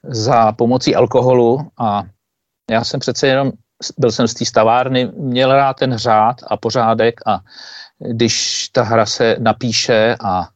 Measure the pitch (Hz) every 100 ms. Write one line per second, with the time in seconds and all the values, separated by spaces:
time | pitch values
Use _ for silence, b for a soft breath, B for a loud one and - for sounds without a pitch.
0 | - 117 110 120 110 110 117 123 - 104
1 | 120 127 123 127 117 131 151 _ 113 101
2 | 98 _ _ _ _ _ - 113 110 143
3 | 127 117 139 135 139 - _ _ - -
4 | 123 110 113 - 117 - 110 120 127 127
5 | 123 - 135 123 131 135 139 127 135 117
6 | 120 107 110 127 - 104 113 131 113 113
7 | 113 - - 98 B B B B B _
8 | - 113 117 - - - - - 107 113
9 | 107 - 117 - 113 107 123 107 - 113
10 | 110 - 104 92 85